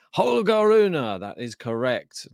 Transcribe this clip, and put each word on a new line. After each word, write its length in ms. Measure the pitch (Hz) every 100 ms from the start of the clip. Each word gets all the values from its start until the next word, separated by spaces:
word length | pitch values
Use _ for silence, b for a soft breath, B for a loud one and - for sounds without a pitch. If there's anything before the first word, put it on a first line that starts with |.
| _
Holger 520 | - 247 240 208 220 214
Rune. 260 | 220 202 160 113 95
That 140 | 101 -
is 180 | 120
correct. 720 | - 120 117 127 107 - - -